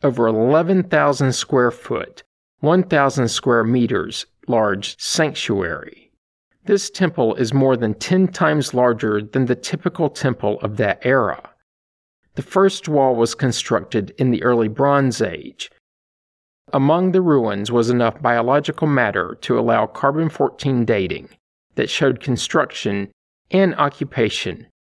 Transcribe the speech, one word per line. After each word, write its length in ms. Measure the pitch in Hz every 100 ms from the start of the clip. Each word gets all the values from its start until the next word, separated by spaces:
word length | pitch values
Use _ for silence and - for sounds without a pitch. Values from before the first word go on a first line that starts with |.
over 240 | 143 117 113
eleven 560 | 110 127 156 170 190
thousand 500 | 180 156 147 127 135
square 360 | 120 - 135 123
foot, 520 | 117 - 92 - - - _ _ _
one 220 | 147 180
thousand 460 | 185 156 139 135 117
square 360 | - 127 117
meters 600 | 113 127 120 101 110 - - _ -
large 500 | 117 107 98 - -
sanctuary. 1120 | - - 151 - - 98 87 71 - - _ _ _ _ _ _
This 260 | - 202 -
temple 440 | - 180 - 113
is 180 | 120 113
more 240 | 135 135 123
than 180 | 113
ten 340 | 107 - 185 185
times 440 | - 156 151 127
larger 480 | 123 123 113 110 107
than 260 | 107 135 127
the 100 | 123
typical 520 | - 156 175 - 151
temple 520 | - 135 123 101 -
of 160 | 104 107
that 280 | 101 -
era. 460 | 123 135 101 67 - _ _ _ _ _ _ _ _
The 80 | -
first 460 | - 190 196 190 -
wall 280 | 147 131 117
was 180 | 117
constructed 800 | - 131 - - 117 - 110 98 -
in 140 | 131
the 120 | 113
early 260 | 123 117 107
Bronze 520 | 110 139 143 131 -
Age. 500 | 101 76 - - - _ _ _ _ _ _ _ _ _ _
Among 400 | 139 139 170 185
the 80 | 185
ruins 500 | 175 143 110 101 107
was 200 | 120 117
enough 320 | 123 117 -
biological 640 | 120 117 120 147 151 - 151
matter 500 | 135 110 95 87 -
to 160 | - 120
allow 280 | 117 113 110
carbon 420 | - 139 151 160
fourteen 540 | - 139 - 139 127
dating 460 | 113 104 90 76 - _ _ _ _
that 160 | - 117
showed 300 | - 139 120
construction 920 | - 120 - 165 139 - 107 101 98 _ _ _ -
and 240 | 190 185
occupation 920 | - 143 - 147 - 110 - 95 78 - _ _